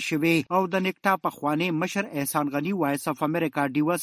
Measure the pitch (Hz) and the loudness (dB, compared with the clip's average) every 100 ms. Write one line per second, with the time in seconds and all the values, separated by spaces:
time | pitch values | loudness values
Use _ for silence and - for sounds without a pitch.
0 | - 156 165 165 - 180 185 190 185 - | 0 0 4 2 2 0 2 0 -2 0
1 | 196 190 160 - 143 151 180 160 185 202 | 0 0 -2 -2 0 0 0 0 0 -2
2 | 196 147 139 156 147 143 156 196 143 143 | -4 -4 -2 0 0 -2 -2 0 0 0
3 | - 135 151 165 160 147 139 135 151 175 | -2 -2 -2 0 -2 0 0 0 0 0